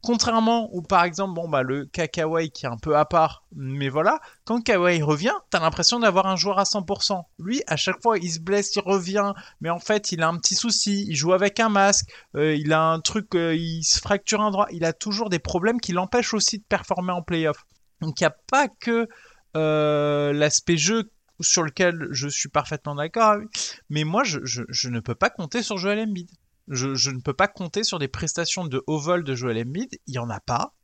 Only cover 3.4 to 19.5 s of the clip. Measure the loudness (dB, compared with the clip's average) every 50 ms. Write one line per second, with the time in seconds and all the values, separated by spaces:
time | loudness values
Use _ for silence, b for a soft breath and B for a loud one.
3.4 | _ _ -14 -10 -8 -6 -4 -2 -4 -2 0 2 2 2 2 0 B B B B
4.4 | B -4 -4 -2 2 2 2 4 4 4 4 2 2 2 2 2 2 -2 -2 -2
5.4 | _ _ 0 2 2 2 0 2 2 2 2 4 2 4 4 4 2 2 0 0
6.4 | 0 0 2 0 0 0 0 -4 -2 -4 -4 -4 -2 -4 -4 -4 -6 _ _ -12
7.4 | -6 -4 -4 -4 -2 -2 -2 -2 0 -2 -2 0 0 2 2 2 -2 -4 -6 -6
8.4 | -2 0 0 0 0 0 -2 -2 0 2 0 0 0 0 0 0 0 0 -2 B
9.4 | B B B B -4 -4 -4 -4 0 0 0 0 0 -2 -2 0 0 0 0 0
10.4 | 0 0 0 0 0 0 0 0 0 0 0 0 -2 -2 -2 0 2 4 4 4
11.4 | 4 2 2 2 0 2 4 4 6 6 4 2 0 B B B B B -2 0
12.4 | 0 2 2 0 2 2 2 4 4 2 2 0 -2 -4 -4 -4 -4 _ 0 0
13.4 | 2 2 0 0 -2 -4 -6 -4 0 0 0 0 2 0 -2 0 0 -2 0 2
14.4 | 2 0 2 0 -2 -2 -2 -2 -2 -2 -2 _ -6 -6 -4 -4 -2 -2 -2 -4
15.4 | -4 -2 -2 0 2 2 0 0 -2 -2 -2 -2 -2 0 0 0 0 0 0 0
16.4 | 0 0 -2 -4 -4 _ -2 -2 0 -2 -4 -2 -2 -2 -4 -4 -4 -2 -2 0
17.4 | 2 0 0 -2 _ _ _ _ _ _ _ _ -6 -6 -2 0 0 0 0 _
18.4 | _ 0 2 2 2 2 _ _ -4 0 0 0 0 -2 B B B B B B
19.4 | B _